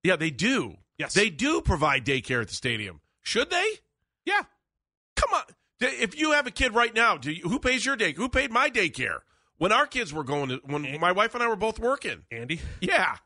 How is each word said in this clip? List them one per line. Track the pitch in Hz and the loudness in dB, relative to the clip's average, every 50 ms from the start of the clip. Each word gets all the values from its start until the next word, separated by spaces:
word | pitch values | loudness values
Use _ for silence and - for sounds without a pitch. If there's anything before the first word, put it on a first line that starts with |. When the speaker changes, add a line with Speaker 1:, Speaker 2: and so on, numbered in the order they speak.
| - | 2
Speaker 1:
Yeah, | 175 185 | 2 2
they | 151 160 165 | 2 0 -4
do. | 143 110 175 240 269 226 143 101 80 - _ _ _ | -2 0 0 2 2 0 -2 -4 -10 -18 _ _ _
Speaker 2:
Yes. | - 147 - - | -10 -8 0 2
Speaker 1:
They | 185 214 220 | 4 4 2
do | 160 135 214 294 330 339 | 0 -2 0 0 0 2
provide | - - 190 151 151 147 139 135 113 | 2 0 2 4 4 4 4 2 2
daycare | 143 135 131 - - 131 120 | 0 -2 -2 0 -2 -2 -2
at | 110 | -2
the | - - | -4 -8
stadium. | - - 127 117 107 107 98 85 76 _ _ _ _ | -6 -4 -4 -4 -4 -6 -10 -12 -18 _ _ _ _
Should | _ - - 214 285 - | _ -2 0 0 0 0
they? | 359 349 381 440 427 - _ _ _ _ _ _ _ _ _ | 0 0 0 -2 -4 -6 _ _ _ _ _ _ _ _ _
Speaker 2:
Yeah. | - 403 415 - _ _ _ _ _ _ _ _ _ _ _ _ _ _ | -2 -2 -2 -2 _ _ _ _ _ _ _ _ _ _ _ _ _ _
Speaker 1:
Come | - - 523 - | -2 0 2 0
on. | 311 - - - _ _ _ _ _ | -2 -2 -4 -18 _ _ _ _ _
D-, | 240 | -4
if | 262 269 254 240 185 - | -2 0 -2 -2 -2 0
you | 302 311 311 | -2 2 2
have | 302 294 269 | 4 2 2
a | 247 | 0
kid | - - 262 254 208 | -2 0 0 2 4
right | 233 240 233 214 | 2 2 4 4
now, | 220 233 226 190 | 4 4 4 4
do | 151 120 147 | 2 -2 -8
you, | 160 175 196 | -8 -6 -4
who | 170 214 277 | -4 -4 0
pays | - 254 254 247 202 | 0 0 0 0 0
your | 262 277 | -2 0
day? | 214 214 170 139 | 0 0 -2 0
Who | 156 233 262 | -2 -4 0
paid | - 262 277 262 | 0 0 0 2
my | 220 240 277 302 | 2 2 2 2
daycare | 233 226 190 156 - 131 123 101 82 - _ _ _ _ _ _ _ | 2 0 0 0 -2 -4 -4 -4 -4 -6 _ _ _ _ _ _ _
when | _ 156 196 | _ 2 4
our | 214 254 294 | 4 4 4
kids | - - 254 233 156 151 | 2 0 -4 -4 -4 -6
were | 156 143 | -6 -4
going | 123 147 147 139 131 | -2 -2 -2 -2 -2
to, | 127 135 - | -4 -6 -6
when | 139 147 147 147 | -4 -4 -4 -4
Speaker 2:
An-, | 131 143 156 | -6 -4 0
Speaker 1:
my | 165 175 | 2 2
wife | 180 190 214 233 - | 4 2 0 0 0
and | 240 240 | 0 0
I | |
were | 233 220 | 0 0
both | 185 208 220 214 - | 0 -2 -2 -2 -2
working? | 226 240 269 - - 202 117 - - _ | -2 -2 -2 -2 -4 -8 -8 -8 -12 _
Speaker 2:
Andy? | 117 117 117 127 165 165 - - - - | -12 -10 -6 -6 -6 -6 -6 -10 -8 -6
Speaker 1:
Yeah. | - - 370 294 214 143 117 - _ | -2 2 2 2 2 2 -2 -6 _